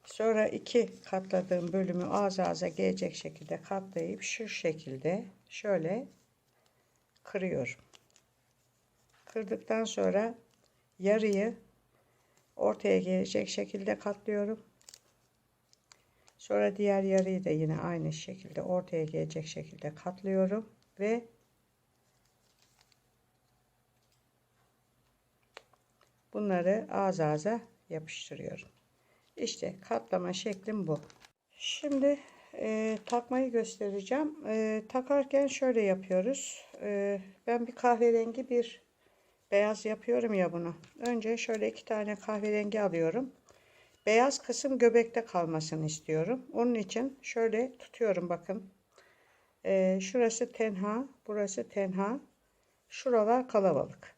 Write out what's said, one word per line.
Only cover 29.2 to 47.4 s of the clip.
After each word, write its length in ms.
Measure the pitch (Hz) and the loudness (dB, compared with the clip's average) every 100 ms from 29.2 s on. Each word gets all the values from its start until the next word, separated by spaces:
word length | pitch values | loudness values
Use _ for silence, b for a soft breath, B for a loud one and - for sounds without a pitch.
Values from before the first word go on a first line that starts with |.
| b - | b -8
İşte 380 | 233 - - 190 | -6 -4 -6 -8
katlama 520 | - 233 - 180 180 | -4 -4 -2 -2 -2
şeklim 540 | 185 220 196 220 214 160 | -4 -6 -6 -6 -4 -2
bu. 140 | 151 - - - _ _ | -4 -6 -20 -20 _ _
Şimdi, 680 | - - - 294 277 277 285 B B B | -12 -8 -6 0 4 4 2 B B B
e, 440 | - 220 220 220 214 - | -6 -2 0 0 -2 -2
takmayı 440 | 240 240 254 262 | -2 0 0 2
göstereceğim. 840 | 233 220 - 202 196 190 269 302 302 214 | 0 -2 -4 -4 -4 -2 0 0 -4 -4
E, 360 | 220 220 214 220 | 0 0 -2 -2
takarken 580 | 254 254 285 269 277 277 | -6 2 2 4 2 2
şöyle 360 | 269 262 226 | 2 2 4
yapıyoruz. 840 | 202 190 190 185 202 277 - - - - | 4 2 2 0 2 -2 -6 -14 -18 -10
E, 400 | 208 202 202 202 190 - - | -4 -2 -2 -4 -8 -10 -2
ben 200 | 233 233 | -2 -2
bir 80 | |
kahverengi 760 | - 247 226 233 226 226 240 254 | 2 2 6 6 4 2 -4 0
bir 320 | 240 233 - _ _ b b b b _ | 0 0 -8 _ _ b b b b _
beyaz 340 | 202 208 214 | 2 4 0
yapıyorum 500 | 214 214 - 240 233 | -4 -4 0 0 2
ya 180 | 202 175 | 2 2
bunu. 240 | 170 170 170 - - | 0 -6 -8 -16 -6
Önce 380 | 240 233 220 233 | -2 -2 -2 -4
şöyle 320 | - 220 214 | -2 0 -2
iki 160 | - | -4
tane 320 | - 214 208 208 | -4 -4 -2 -6
kahverengi 640 | - 214 214 208 208 214 | -4 -2 0 0 0 0
alıyorum. 520 | 202 165 160 202 262 - b b b b b b - | 0 4 2 2 -4 -10 b b b b b b 4
Beyaz 360 | 220 262 277 | 6 6 2
kısım 360 | - 233 277 262 | -4 -2 0 6
göbekte 460 | 233 233 226 233 | 8 8 4 -2
kalmasını 640 | 226 180 165 160 156 156 156 | 0 0 0 0 -2 -2 -4
istiyorum. 600 | 156 - 156 170 254 - | -4 -2 0 0 -4 -4
Onun 220 | 220 240 | 0 2
için 440 | 226 190 226 262 262 | 0 -2 -4 -4 -6
şöyle 560 | - 233 | -6 0